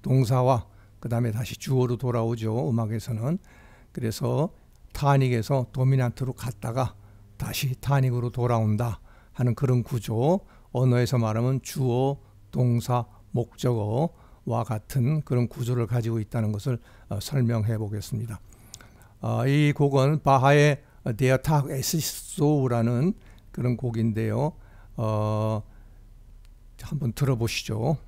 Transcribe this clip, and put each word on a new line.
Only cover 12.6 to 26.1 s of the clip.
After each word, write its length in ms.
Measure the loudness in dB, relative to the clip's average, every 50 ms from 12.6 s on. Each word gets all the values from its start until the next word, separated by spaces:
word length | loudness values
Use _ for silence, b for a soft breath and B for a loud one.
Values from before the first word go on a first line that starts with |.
| 2 2 2 0 0 0 -2 -2 -2 b b b b -6
목적어와 1300 | -4 -4 -4 -4 -6 -2 0 0 0 0 0 -2 0 0 -2 -2 -4 -10 -20 -20 -20 -12 -6 -4 -2 -2 -2
같은 560 | -4 -6 -8 -8 -4 -2 0 0 2 0 -2
그런 260 | -2 -2 0 0 0 -2
구조를 380 | -2 -6 -4 -2 -2 -2 -2
가지고 320 | -2 -2 -2 -2 -2 -4 -4
있다는 320 | -4 -4 -4 -2 -2 -2
것을, 260 | -2 -4 -4 -4 -4 -4 B B B B B B
어, 120 | -8 -8
설명해 580 | -6 -4 -2 0 0 0 0 0 0 -2 -2 -4
보겠습니다. 640 | -4 -6 -6 -8 -8 -8 -8 -8 -8 -8 -12 -14 B B B B B B B B B B B B B B B B
어, 260 | -6 -4 -2 0 0
이 260 | 2 4 4 4 4
곡은 500 | 4 2 0 2 4 4 4 4 2 2
바하의 600 | 4 4 4 6 6 6 6 8 6 6 4 0 b b b b b -6 -2
데아탁 540 | 0 4 4 4 2 2 2 2 2 0 0
에시소라는 1400 | -4 -4 -4 -2 -2 -2 -2 -4 -8 -10 -14 -12 -2 0 2 4 4 4 2 2 2 2 2 2 2 2 2 0 0 B B B B B B -14
그런 240 | -8 -4 -2 -2 -2
곡인데요. 760 | -2 -4 -4 -2 0 0 0 0 0 -2 0 0 0 -2 -2 -4 b b b b b b b -8
어, 680 | -4 -2 -2 0 0 0 0 0 0 0 -2 -2 -4 -6 b b b b b b b b b